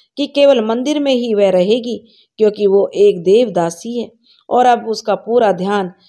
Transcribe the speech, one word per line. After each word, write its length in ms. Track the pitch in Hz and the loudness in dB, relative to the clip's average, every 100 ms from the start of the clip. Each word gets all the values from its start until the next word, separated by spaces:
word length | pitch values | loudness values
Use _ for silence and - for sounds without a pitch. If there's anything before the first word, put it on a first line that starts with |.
| _ - | _ -8
कि 100 | 285 | -4
केवल 380 | 285 277 254 220 | 2 4 2 0
मंदिर 340 | 233 254 302 | -4 -4 -2
में 140 | 285 | -2
ही 200 | 247 233 | -2 -2
वह 160 | 208 196 | 0 2
रहेगी, 580 | 185 180 240 233 208 _ _ _ - | 2 0 -2 -4 -10 _ _ _ -2
क्योंकि 280 | 214 208 202 | -2 0 2
वो 260 | 196 - 180 | 2 0 2
एक 280 | 202 180 | 2 2
देवदासी 760 | 170 214 240 180 170 170 226 240 | 2 2 2 -2 -4 -6 -10 -8
है 100 | 214 _ _ _ - | -10 _ _ _ -2
और 160 | 240 247 | 2 2
अब 220 | 233 214 | 2 -2
उसका 280 | 214 - 190 | -6 -4 -6
पूरा 360 | 196 240 214 | -2 0 0
ध्यान 420 | 175 190 208 180 - | 0 -2 -4 -4 -10